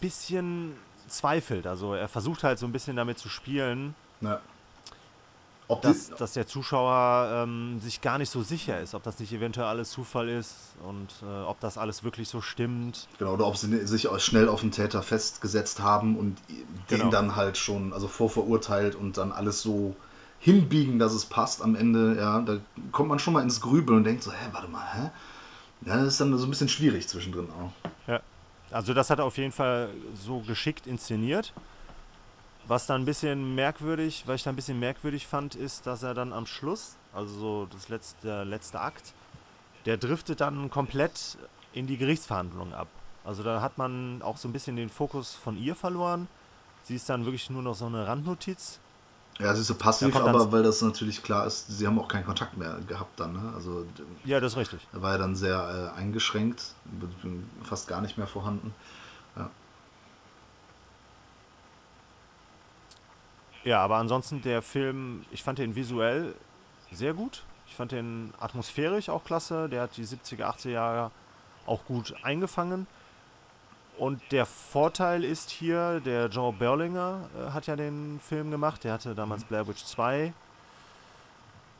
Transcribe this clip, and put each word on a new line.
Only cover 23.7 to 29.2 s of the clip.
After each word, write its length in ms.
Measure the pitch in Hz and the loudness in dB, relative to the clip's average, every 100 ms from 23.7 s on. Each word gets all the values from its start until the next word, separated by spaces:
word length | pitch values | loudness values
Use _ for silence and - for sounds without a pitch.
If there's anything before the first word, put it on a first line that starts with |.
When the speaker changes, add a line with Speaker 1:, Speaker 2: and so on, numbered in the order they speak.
| 151 131 113 | 6 8 8
Speaker 2:
und 60 | |
denkt 180 | 107 123 | 8 2
so, 100 | 101 | -2
„Hä, 160 | - 123 | -6 -8
warte 160 | - 87 | -8 -8
mal, 160 | - - | -8 -6
hä?“ 180 | 110 151 - - - - - - - - | -4 -4 -8 -16 -18 -18 -20 -20 -12 0
Ja, 100 | 113 | 4
das 120 | 139 | 4
ist 120 | - | 4
dann 160 | 143 127 | 4 4
so 80 | 131 | 2
ein 40 | |
bisschen 180 | 139 139 | 2 2
schwierig 400 | - 151 107 - | 6 4 4 -2
zwischendrin 400 | 90 92 90 85 | -4 -4 -4 -6
auch. 220 | 82 92 - - - - | -8 -10 -8 -10 -8 -2
Speaker 1:
Ja, 140 | 120 - - - - - | -2 -4 -20 -20 -20 -6
also 220 | 135 98 | -4 2
das 160 | 127 - | 4 4
hat 100 | |
er 60 | 147 | 4